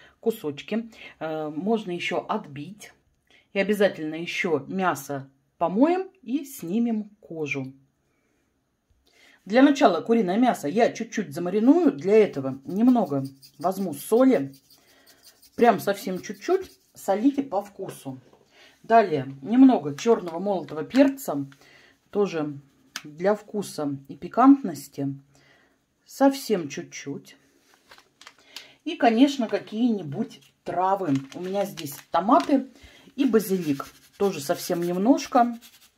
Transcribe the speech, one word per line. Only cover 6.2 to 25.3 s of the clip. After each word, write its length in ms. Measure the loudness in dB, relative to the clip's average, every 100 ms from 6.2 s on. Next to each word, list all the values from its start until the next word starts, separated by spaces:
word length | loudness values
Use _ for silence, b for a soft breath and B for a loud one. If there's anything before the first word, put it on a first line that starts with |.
и 240 | -6 -6 -6
снимем 640 | -12 -4 -2 -2 -4 -8 _
кожу. 540 | -14 -8 -6 -6 -8 -14 _ _ _ _ _ _ _ _ _ _ _ _ b b b b
Для 180 | -2 4
начала 380 | 4 6 2 2
куриное 380 | 0 2 2 2
мясо 280 | 0 0 -2
я 240 | 0 0
чуть-чуть 440 | 0 -8 -8 -8
замариную. 580 | -6 -4 2 4 4 2
Для 240 | 0 4 4
этого 420 | 4 0 -6 -8
немного 600 | -6 2 4 4 2 -2 -6 -10 -20 -6
возьму 340 | -4 -2 -6
соли. 640 | -8 0 4 6 4 0 -12 _ b b b b b b b _ 2
Прям 220 | 4 4
совсем 440 | -2 -6 -6 -10
чуть-чуть. 580 | -10 -8 -2 -2 -2 _ _
Солите 480 | -8 -4 0 2 0
по 180 | -2 -4
вкусу. 580 | -6 -10 -14 -12 -14 -14 -18 _ _ b b b 4
Далее 400 | 4 4 0 -6 -10
немного 540 | 2 8 8 8 0 -2
чёрного 420 | 2 2 0 -6
молотого 460 | -2 -4 -4 -8
перца. 600 | 0 4 4 2 -6 -6 -8 b b b b b _
Тоже 460 | -2 -2 -2 -8 -10 -18 _ _ -18
для 320 | -16 -4 -2
вкуса 600 | -2 -6 -8 -8 -8 -6 -8 -12
и 80 |
пикантности. 1000 | -16 -6 6 6 6 2 -10 -12 -8 -8 -8 -16